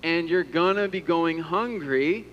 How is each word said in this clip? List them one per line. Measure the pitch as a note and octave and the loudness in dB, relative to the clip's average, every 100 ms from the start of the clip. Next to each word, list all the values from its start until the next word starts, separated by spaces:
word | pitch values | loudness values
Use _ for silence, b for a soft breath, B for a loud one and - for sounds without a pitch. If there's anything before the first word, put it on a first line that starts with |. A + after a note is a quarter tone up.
and | D#3+ E3+ E3 | 0 0 2
you're | F3+ | 0
gonna | F3 E3 F3+ G3 G3+ | 2 2 2 2 0
be | F#3+ | -2
going | E3+ E3+ E3 E3 | 0 2 2 -2
hungry | D#3+ F#3 A#3+ A3+ C#3+ C3 C#3+ G#3 A3 | -2 -2 -2 -4 -2 0 2 0 -4